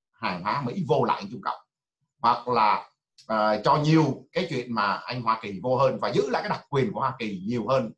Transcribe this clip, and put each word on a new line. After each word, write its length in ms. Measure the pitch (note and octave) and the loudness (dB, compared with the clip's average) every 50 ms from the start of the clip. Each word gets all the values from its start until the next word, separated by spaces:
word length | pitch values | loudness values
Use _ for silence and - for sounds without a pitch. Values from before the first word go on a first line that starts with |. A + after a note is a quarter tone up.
| _ _ _ | _ _ _
hàng 300 | _ A2+ G#2 F#2 F2 F2+ | _ -6 -6 -6 -4 -4
hóa 200 | G#2 A2+ C#3 D3 | -4 -2 -2 -2
Mỹ 220 | - - G3 E3+ A#2+ | -4 -4 -4 0 2
vô 160 | D3+ C#3 - | 2 2 2
lại 120 | - - | 2 0
anh 140 | - G2 G2 | -2 -4 -8
Trung 120 | - - - | -12 -10 -8
Cộng, 180 | - - - - _ _ _ _ _ _ _ _ _ _ _ - | -8 -8 -8 -12 _ _ _ _ _ _ _ _ _ _ _ 0
hoặc 260 | A#2 B2 B2 - B2 | 2 2 2 0 -2
là, 420 | B2 A#2 G#2+ G#2 G2+ F#2 - - _ _ _ _ _ - - | 0 2 4 4 2 0 -2 -8 _ _ _ _ _ -16 -8
ờ, 340 | - A2 A2 G#2+ A2 G#2+ G#2 G#2 | -2 0 2 2 2 2 2 2
cho 120 | D3 C#3+ | 4 4
nhiều 480 | D#3 D3 D3+ D#3+ D#3+ D#3 C3+ B2+ - - - - | 4 6 6 6 6 6 4 2 -4 -8 -8 -4
cái 140 | - - - | -4 -4 -2
chuyện 240 | E3 - A#2+ B2 A#2 | -4 -6 -6 -4 -2
mà 180 | A2 G2+ G2+ F#2+ | 0 0 0 0
anh 260 | F#2 - - A#2 B2+ A#2 | -2 -4 -6 -8 -4 -2
Hoa 160 | A2 A2 A2 - | 0 -2 -2 -2
Kỳ 180 | G#2 G2+ F#2 E2+ | -8 -10 -6 -2
vô 140 | B2+ B2+ | 0 2
hơn 220 | B2 C3+ C3 A2+ G#2 | 4 4 2 2 0
và 120 | - G#2 - | -2 0 0
giữ 180 | C3+ C#3 B3+ | 0 0 0
lại 120 | A#3+ - G#3 | 0 -2 -2
cái 80 | G#3 | -2
đặc 140 | - - - _ | -4 -6 -6 _
quyền 220 | - C#3 B2+ - - | -2 0 0 0 -2
của 80 | G#2+ | -2
Hoa 140 | C3+ C3 B2+ - | -4 -4 -4 -6
Kỳ 240 | A#2 G#2+ G2 F2+ F#2 | -8 -8 -8 -8 -6
nhiều 220 | G#2 A#2+ A#2+ G#2+ G#2+ | -4 -4 -4 -2 0
hơn 220 | C3 C3+ A#2+ A2 - | 0 0 0 -2 -8